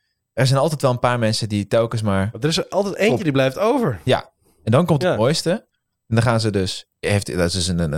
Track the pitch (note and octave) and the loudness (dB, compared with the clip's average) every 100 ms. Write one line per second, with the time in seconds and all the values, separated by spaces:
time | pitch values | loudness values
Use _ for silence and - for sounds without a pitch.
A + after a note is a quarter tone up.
0 | _ _ _ - B2+ C3+ D#3 D3+ C3+ B2 | _ _ _ -2 0 2 0 0 0 2
1 | B2+ B2 A2 G#2+ G#2+ G#2 G2 A#2 A2+ A2+ | 0 2 0 0 -2 -2 0 0 0 -2
2 | A2 F#2+ G2 A2 D3 E3 - F3+ G3+ D#3+ | 0 0 -2 -2 -2 -2 -2 -2 -2 0
3 | G3+ A#2 D#3+ C3+ C3 C3 G#3 C#4 G#3 G2+ | 0 0 0 0 0 0 0 2 0 -2
4 | - A#2 - _ _ _ - C3 F3+ D3 | 0 -2 -2 _ _ _ 0 2 4 2
5 | F3+ C3 B2+ D#3+ D#3+ G3+ _ _ _ _ | 0 2 0 0 -2 -4 _ _ _ _
6 | - A2 A#2 A2+ A2 G2 F#2 - - - | -4 0 2 0 0 -2 -2 -6 -14 -8
7 | - G2+ - E2 F2 F#2 F2 E2+ E2 | -2 -2 -2 -2 0 0 -2 0 0